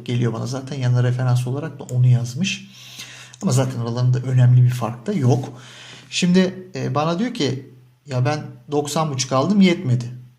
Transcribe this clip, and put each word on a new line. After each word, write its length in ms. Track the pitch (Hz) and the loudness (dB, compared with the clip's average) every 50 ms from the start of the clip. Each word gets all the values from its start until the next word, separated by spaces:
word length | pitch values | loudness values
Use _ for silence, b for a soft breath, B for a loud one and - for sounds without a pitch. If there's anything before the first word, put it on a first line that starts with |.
| - | -6
geliyor 280 | - 123 120 123 113 | -4 -2 0 0 -2
bana. 140 | 110 113 117 | -2 -4 -6
Zaten 320 | 117 135 131 131 - 147 135 | -6 -8 -8 -10 -10 -8 -4
yanına 240 | 123 123 123 123 | 0 0 2 2
referans 440 | 123 123 123 123 127 127 127 123 - | 2 2 0 0 0 2 2 0 0
olarak 320 | 123 131 143 160 - - - | -2 -4 -6 -6 -8 -10 -12
da 60 | - | -10
onu 220 | - 127 127 127 | -4 0 2 4
yazmış. 640 | 127 120 117 117 113 - 151 190 196 - - - B B B B B B B B B B B B B B B | 4 4 4 2 -2 -4 -4 -4 -4 -4 -8 -12 B B B B B B B B B B B B B B B
Ama 100 | 208 165 | -2 0
zaten 280 | 127 135 131 127 123 120 | 0 0 0 0 -2 -6
aralarında 380 | 117 117 117 123 127 127 127 123 | -4 -4 -2 0 2 2 2 0
önemli 440 | 127 131 131 127 123 123 123 123 | 0 0 2 4 6 6 8 6
bir 80 | 123 120 | 6 4
fark 360 | - - 113 107 - - - | 2 0 -4 -6 -6 -8 -6
da 60 | 202 | -4
yok. 400 | 208 160 127 120 - - - - B B B B B B B B B B B B | -2 0 2 2 2 2 0 -6 B B B B B B B B B B B B
Şimdi, 580 | - - 185 175 180 185 185 185 - - - - - | -6 -2 0 2 4 4 2 2 -2 -8 -14 -12 -10
e, 200 | 131 131 131 131 | -6 -6 -2 -2
bana 240 | 143 151 165 175 180 | 0 0 0 -2 -2
diyor 160 | 240 247 240 | -4 -4 -4
ki 360 | - 147 123 120 - - - - - _ _ _ _ _ | -2 -2 -2 -2 -4 -8 -14 -20 -20 _ _ _ _ _
ya 180 | 143 127 127 127 | -6 -2 -2 0
ben 180 | 147 151 151 - - - - - - | 0 -2 -4 -6 -12 -16 -18 -10 -4
doksan 420 | 143 147 147 - - 165 156 156 | -2 -2 -2 -2 -2 -2 -2 -2
buçuk 200 | 135 123 - - | -2 -6 -4 -2
aldım 280 | 131 131 143 180 214 202 | 0 0 2 2 4 4
yetmedi. 440 | 190 180 170 170 - 127 123 123 - - - - - - _ | 6 4 4 2 0 0 0 0 -2 -6 -10 -14 -18 -20 _